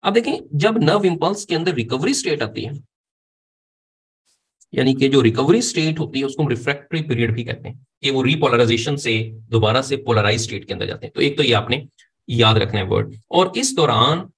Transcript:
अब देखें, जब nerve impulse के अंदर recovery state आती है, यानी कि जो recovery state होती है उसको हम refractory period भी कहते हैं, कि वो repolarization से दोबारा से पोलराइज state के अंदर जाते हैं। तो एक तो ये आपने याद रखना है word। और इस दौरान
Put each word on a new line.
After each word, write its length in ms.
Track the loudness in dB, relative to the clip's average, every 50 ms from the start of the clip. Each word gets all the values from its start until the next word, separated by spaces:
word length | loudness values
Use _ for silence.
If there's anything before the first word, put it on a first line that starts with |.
| 0
अब 100 | 2 2
देखें, 240 | 2 0 0 -4 -6 -6 -6 -4
जब 220 | 0 0 2 2 4
nerve 280 | 2 2 2 4 2
impulse 380 | 2 0 2 -2 -2 -2 -4 -6
के 100 | -4 -4
अंदर 180 | -2 -2 -2 -2
recovery 380 | -2 -4 -4 -4 -2 -2 -2 -2
state 280 | -2 -2 -4 -2 -2 -4
आती 180 | -6 -6 -8
है, 120 | -10 -10 -10 -12 -16 _ _ _ _ _ _ _ _ _ _ _ _ _ _ _ _ _ _ _ _ _ _ _ _ _ _ _ _ _ _ _ _ _ _ _ _ _ -4
यानी 200 | 0 2 2 2
कि 120 | 2 2 4
जो 120 | 4 6
recovery 400 | 4 4 2 2 4 4 4 4
state 380 | 4 0 -2 0 0 0 0 -2
होती 200 | -4 -4 -4 -4
है 60 | -4
उसको 180 | -4 -2 -2 -2
हम 60 | -2
refractory 520 | -2 -2 -2 -4 -4 -4 -6 _ -6 -6
period 320 | -4 -4 -2 -2 0 -2 -2
भी 100 | -4 -6
कहते 260 | -8 -8 -10 -10 -16
हैं, 160 | -16 -16 _ _ _ _ -4
कि 80 | -2
वो 100 | 0 0
repolarization 760 | 2 0 0 2 2 2 4 4 4 4 2 0 0 -4 -4 -4
से 220 | -2 -2 -2 -2 -4 -6 -10 -16 -12 -2
दोबारा 320 | 0 2 2 4 2 0
से 160 | 0 0 -4 -4
पोलराइज 440 | -2 0 0 2 2 2 0 0 -4
state 220 | -6 -8 -10 -8
के 80 | -10 -8
अंदर 140 | -8 -6 -8
जाते 180 | -8 -10 -12
हैं। 80 | -12 _
तो 60 | 0
एक 160 | 0 0 0 0
तो 60 | 0
ये 100 | 2 2
आपने 340 | 0 0 -2 -4 -4 -6 -12 _ _ -20 _ _ _ _ -6
याद 300 | 0 4 4 4 6 4
रखना 220 | 2 0 -2 -4
है 60 | -2 0
word। 280 | 0 -2 -2 -4 -8 -18 _ _
और 200 | 2 2 2 2 0 -4
इस 180 | -4 -2 0
दौरान 540 | 0 0 2 4 4 4 4 2 0 -4 -10 _